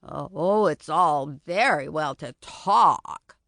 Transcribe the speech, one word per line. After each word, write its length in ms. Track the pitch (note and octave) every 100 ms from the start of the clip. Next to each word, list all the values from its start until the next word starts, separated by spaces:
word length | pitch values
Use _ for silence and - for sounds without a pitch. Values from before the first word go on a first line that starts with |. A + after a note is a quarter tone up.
Oh, 640 | - C#3 C#3+ G3 F3 G#3 G3+
it's 220 | D3 -
all 380 | D#3 F3 D3 C#3 C#3
very 440 | - F3 C4 E3+ C#3
well 260 | D#3 D3+
to 180 | C3+ C3+ -
talk 960 | - - - G3+ G3+ C3 - - _ _